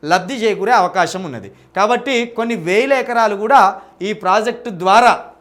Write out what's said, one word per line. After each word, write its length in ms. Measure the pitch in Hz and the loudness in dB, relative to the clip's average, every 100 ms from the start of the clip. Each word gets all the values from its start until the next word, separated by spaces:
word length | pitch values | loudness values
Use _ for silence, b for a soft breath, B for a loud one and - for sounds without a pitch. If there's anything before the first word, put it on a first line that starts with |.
లబ్ధి 300 | 147 180 180 | 0 -2 -2
చేకూరే 380 | 262 220 180 202 | -4 -2 -2 2
అవకాశం 520 | 240 180 185 170 185 | 2 2 0 -2 -2
ఉన్నది. 280 | 185 120 95 b b - | -8 -10 -14 b b -2
కాబట్టి 500 | 208 240 247 247 240 | 0 0 -2 -2 -2
కొన్ని 280 | 233 233 | -6 -6
వేల 380 | 226 165 196 269 | -4 -2 0 2
ఎకరాలు 440 | 269 240 240 220 202 | 0 0 0 0 0
కూడా 440 | 214 269 196 190 B B | 4 6 6 2 B B
ఈ 100 | 190 | -8
ప్రాజెక్ట్ 560 | 214 185 202 220 233 240 | -4 0 0 0 -6 -10
ద్వారా 560 | 180 185 208 240 175 - - | -4 4 6 6 2 -6 -20